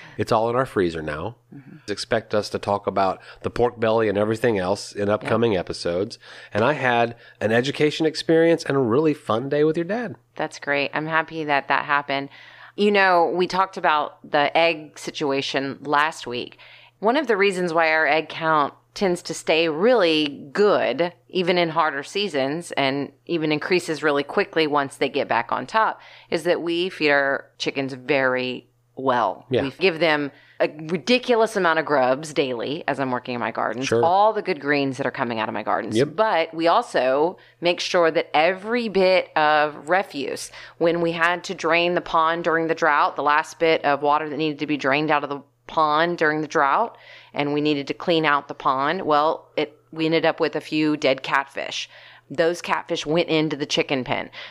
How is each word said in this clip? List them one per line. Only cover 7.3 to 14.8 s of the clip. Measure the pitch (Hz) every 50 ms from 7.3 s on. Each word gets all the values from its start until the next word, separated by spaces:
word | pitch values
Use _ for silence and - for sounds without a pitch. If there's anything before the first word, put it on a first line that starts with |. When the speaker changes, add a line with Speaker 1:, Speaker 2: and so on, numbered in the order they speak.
| - _
Speaker 1:
an | 101 107
education | 113 120 127 143 135 - 147 151 143 - 160
experience | 156 156 - - - 160 160 165 165 165 160 -
and | - 139
a | 139
really | 131 110 110 143 160 156 143
fun | - - - 107 113 135 139
day | 143 147 151
with | 156 156
your | 175 170
dad. | 170 202 247 240 190 123 - _ _ _
Speaker 2:
That's | - 151 156 - -
great. | - 143 143 143 139 - -
I'm | 147 156
happy | 160 165 160 160 156 165 160 156
that | 147 143 139 135 -
that | 139 135 139
happened. | 143 147 143 143 - 139 139 139 139 - - - - - - - - -
You | - 202 208
know, | 202 196 196 190 180 175 170 135 143
we | 175 185
talked | 170 175 185 190 185 -
about | 196 175 170 151 151 147 - - - - -
the | - 151 143 139 -
egg | 160 170 165 165 151